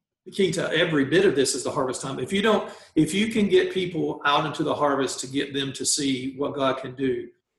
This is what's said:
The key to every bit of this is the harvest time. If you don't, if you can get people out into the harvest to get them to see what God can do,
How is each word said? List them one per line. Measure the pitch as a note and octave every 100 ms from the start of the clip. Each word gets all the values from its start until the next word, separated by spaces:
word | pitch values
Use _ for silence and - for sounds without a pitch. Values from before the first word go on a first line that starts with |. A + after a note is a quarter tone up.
| _ _ -
The |
key | - F#3
to | E3 D3
every | D#3+ E3+ D3+ C3
bit | F3 G3
of | C#3
this | B2+ C3
is |
the | B2+
harvest | - C3 B2
time. | C#3 C3+
If | B2+
you | G3
don't, | A3 G3 - - -
if | - D#3
you | F#3+ A3+
can | A3+ G3+
get | F#3 -
people | F#3+ F3 D#3+ D3 D3
out | C#3+ D3 D#3
into | -
the | D3 C3+
harvest | C#3+ C3+ B2+ -
to | C3+
get | C#3 C#3+
them | C#3 C3+
to | B2+ B2+
see | - C#3 B2+ C3 C3
what | C#3
God | C#3+ C3+ B2+
can | C3 B2+
do, | C3 A#2+ - _ _